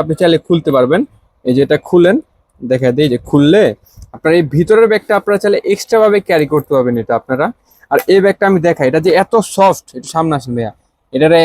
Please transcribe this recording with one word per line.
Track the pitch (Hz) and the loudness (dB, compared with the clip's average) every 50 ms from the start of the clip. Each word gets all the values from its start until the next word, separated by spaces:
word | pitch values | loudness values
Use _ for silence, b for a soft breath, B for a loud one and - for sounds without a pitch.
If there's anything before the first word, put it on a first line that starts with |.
| 156 | 0
আপনি | 160 160 - | 0 -2 -2
চাইলে | 185 170 165 151 - - | 0 0 0 0 0 -2
খুলতে | 180 165 - 160 139 | -2 -2 0 0 0
পারবেন। | 131 127 123 151 196 294 - _ _ _ _ _ _ - | 0 2 2 0 -2 -2 -4 _ _ _ _ _ _ -4
এই | 127 123 | -2 0
যে | 135 139 | 0 2
এটা | - 151 147 - - | 0 0 -4 -2 0
খুলেন, | - 175 170 180 214 320 - _ _ _ _ _ _ - | 2 2 4 4 2 0 -4 _ _ _ _ _ _ -14
দেখা | 131 120 127 123 131 123 120 135 | -6 -4 -4 -2 0 -2 0 0
দেই | 151 143 120 | 0 0 -2
যে | 123 - - | -4 -4 -2
খুললে | - 143 143 147 175 214 202 123 104 _ b b b b b - - | 0 2 2 4 4 4 2 0 -2 _ b b b b b -20 -16
আপনার | - - 156 165 180 | -6 -2 0 0 0
এই | 165 135 135 | 0 0 -2
ভিতরের | 151 175 - 214 220 226 220 | -2 0 2 2 2 4 2
ব্যাগটা | 220 202 - - 214 202 | 0 -2 -2 -2 -2 -2
আপনারা | - 208 208 196 - | 0 -2 -2 -2 0
চাইলে | 202 196 - - - | -2 -2 -2 -2 -4
এক্সট্রা | 202 196 - - 226 220 220 | -4 -4 -4 -2 0 2 2
ভাবে | 214 208 202 196 - | 2 2 0 -2 0
ক্যারি | 180 160 151 135 151 | 0 0 0 0 -2
করতে | 147 139 - 147 | -4 -2 -2 -2
পারবেন | 135 123 123 120 117 107 | -2 0 0 -2 -4 -4
এটা | - 120 113 | -4 -4 -4
আপনারা। | - - 131 127 156 220 - _ b b b b b b | -4 -4 -4 -4 -4 -4 -6 _ b b b b b b
আর | - - - - 180 | -2 -2 0 2 2
এই | 196 190 | 2 2
ব্যাগটা | 196 190 - 208 196 | 0 0 0 0 0
আমি | 196 180 156 170 | 0 0 0 0
দেখাই, | 160 - 143 131 | -2 0 -2 0
এটা | 135 160 160 | 0 0 0
যে | 185 156 180 190 | 0 0 0 0
এত | - - 226 - - - | 0 0 -2 -2 -2 -2
সফট, | 196 196 190 165 - - _ - 127 | 0 2 2 0 -2 -8 _ -18 -18
একটু | - - - | -14 -8 -6
সামনে | 160 165 160 156 139 | -4 -2 -2 -4 -6
আসেন | 120 127 120 120 | -6 -8 -8 -6
ভাইয়া, | 113 107 - _ _ _ _ _ _ _ - | -6 -8 -10 _ _ _ _ _ _ _ -4
এটারে | 131 151 156 170 165 | 0 2 2 4 4